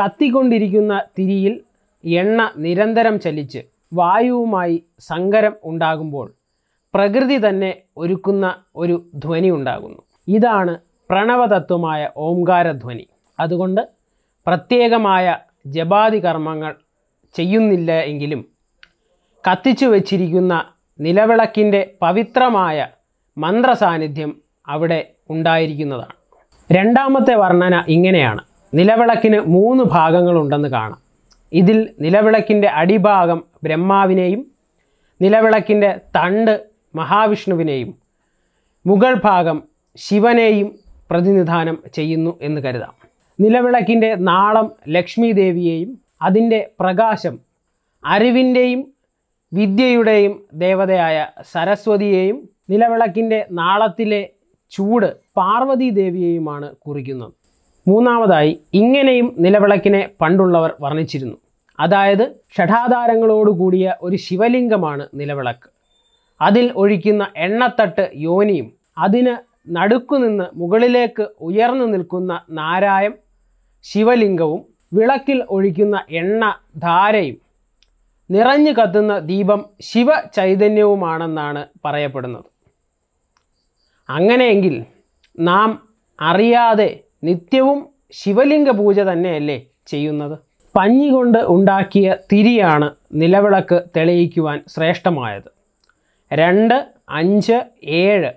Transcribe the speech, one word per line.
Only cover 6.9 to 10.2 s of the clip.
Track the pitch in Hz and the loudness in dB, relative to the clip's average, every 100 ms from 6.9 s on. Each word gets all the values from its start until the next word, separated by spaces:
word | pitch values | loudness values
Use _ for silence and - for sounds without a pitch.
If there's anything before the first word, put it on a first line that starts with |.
പ്രകൃതി | 196 202 226 262 277 208 | -2 0 0 0 0 0
തന്നെ | 190 190 - _ - | 0 -4 -8 _ -8
ഒരുക്കുന്ന | 170 185 196 196 185 180 _ - | -6 -4 -2 -2 -2 -6 _ -8
ഒരു | 175 170 170 143 | -4 -4 -6 -12
ധ്വനി | 147 165 185 160 | -6 -2 0 0
ഉണ്ടാകുന്നു. | 131 - - - _ _ | -4 -8 -10 -20 _ _